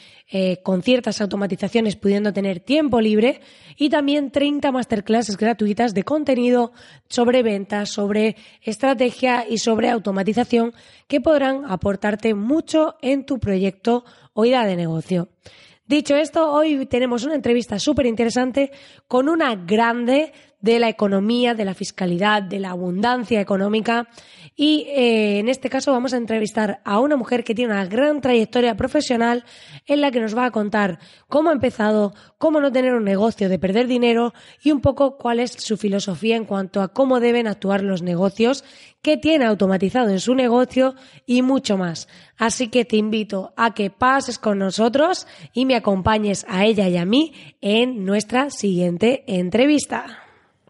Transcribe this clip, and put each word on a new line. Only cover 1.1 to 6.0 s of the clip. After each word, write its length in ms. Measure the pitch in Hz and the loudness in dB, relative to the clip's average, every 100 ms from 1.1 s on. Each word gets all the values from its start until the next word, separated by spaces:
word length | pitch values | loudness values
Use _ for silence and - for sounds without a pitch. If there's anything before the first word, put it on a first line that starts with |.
| 196 | -4
automatizaciones, 720 | 202 202 196 185 196 233 220 - | -4 -4 -4 -4 -2 0 -2 0
pudiendo 380 | 202 202 208 | 0 0 0
tener 260 | 196 196 180 | -2 -4 -6
tiempo 400 | - 294 294 233 | -2 0 2 2
libre, 400 | 220 214 240 294 - - - - | 2 2 2 0 -10 -20 -20 -4
y 120 | 285 | 0
también 420 | 302 277 294 277 | 0 0 0 -2
treinta 400 | 285 285 285 285 | -2 -2 0 -2
masterclasses 680 | 254 233 214 - 226 220 196 | -2 -4 -4 0 -2 -2 -2
gratuitas 560 | 214 240 208 208 240 | -2 0 -2 0 -2
de 80 | 196 | -2